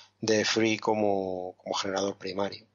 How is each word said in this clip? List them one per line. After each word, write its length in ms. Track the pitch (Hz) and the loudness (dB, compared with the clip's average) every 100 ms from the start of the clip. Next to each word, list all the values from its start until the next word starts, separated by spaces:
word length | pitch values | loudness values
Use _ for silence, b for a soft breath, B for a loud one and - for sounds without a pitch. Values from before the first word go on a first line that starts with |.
| B B | B B
de 240 | 113 107 | 2 2
Free 340 | 95 113 113 107 | 2 2 2 2
como, 760 | - 107 104 98 95 92 90 - | 0 2 2 2 -2 -6 -8 -10
como 180 | 98 | -6
generador 440 | - 98 95 101 - | -4 -2 -2 -2 -4
primario. 480 | 95 92 98 - - | -6 -4 -4 -6 -20